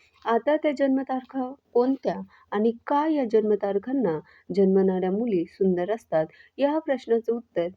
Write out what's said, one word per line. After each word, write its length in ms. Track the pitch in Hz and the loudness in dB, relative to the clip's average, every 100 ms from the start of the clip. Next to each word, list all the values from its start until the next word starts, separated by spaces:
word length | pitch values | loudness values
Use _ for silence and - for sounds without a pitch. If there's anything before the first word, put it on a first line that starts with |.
| _ _ | _ _
आता 320 | - 233 233 302 | -2 -2 0 0
त्या 160 | 311 277 | 0 0
जन्मतारखा 760 | 277 269 262 262 - 269 254 277 _ | 0 0 -2 -6 -6 -8 -8 -10 _
कोणत्या 440 | 240 254 269 220 180 196 _ _ | 0 0 0 -4 -6 -8 _ _
आणि 200 | 202 220 233 - | -2 0 -2 -2
का 200 | 285 311 | 0 0
या 180 | 302 247 | 0 0
जन्मतारखांना 840 | 220 214 208 202 196 220 269 202 156 - _ - 180 | 2 2 0 0 -4 -4 -2 0 -2 -8 _ -4 2
जन्मणाऱ्या 540 | 190 190 190 185 185 | 4 4 4 2 0
मुली 340 | 196 240 185 | -2 -2 -2
सुंदर 460 | 170 - 190 180 180 | -4 0 0 2 -2
असतात, 360 | 226 - 160 160 - - - | -4 -2 -2 -2 -6 -16 -2
या 200 | 277 302 | -2 0
प्रश्नाचं 540 | 302 262 - 226 226 | -2 -4 0 0 0
उत्तर 360 | 233 - - 170 | -4 -6 -6 -6